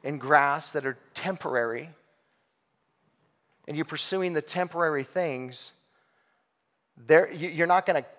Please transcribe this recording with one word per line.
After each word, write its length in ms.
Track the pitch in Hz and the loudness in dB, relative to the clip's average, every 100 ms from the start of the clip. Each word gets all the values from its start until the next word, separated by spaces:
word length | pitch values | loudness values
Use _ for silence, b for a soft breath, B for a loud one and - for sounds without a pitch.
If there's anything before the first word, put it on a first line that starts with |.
and 160 | 135 143 | -8 -8
grass 500 | 127 147 143 147 - | 6 6 6 0 -4
that 160 | 151 135 | -4 -4
are 120 | 127 _ | -8 _
temporary, 760 | - 190 185 156 127 117 120 160 156 _ _ _ _ _ _ _ _ _ _ _ _ _ _ _ _ - | -8 -6 -6 -2 0 0 -4 -10 -20 _ _ _ _ _ _ _ _ _ _ _ _ _ _ _ _ -10
and 100 | 151 | -8
you're 80 | |
pursuing 500 | 156 151 - 190 180 | -6 -6 -4 -2 0
the 80 | 160 | -2
temporary 600 | 151 180 180 165 165 143 | -4 -4 -4 0 0 0
things, 720 | 131 185 170 127 127 123 - - _ _ _ _ _ _ _ _ _ _ _ _ 117 | -4 -4 -4 -6 -10 -12 -16 -18 _ _ _ _ _ _ _ _ _ _ _ _ 6
there, 200 | 160 - | 6 6
you, 160 | 170 180 | -4 -6
you're 180 | 165 170 | -2 2
not 200 | 180 190 | 4 4
gonna 180 | 160 - | 0 -2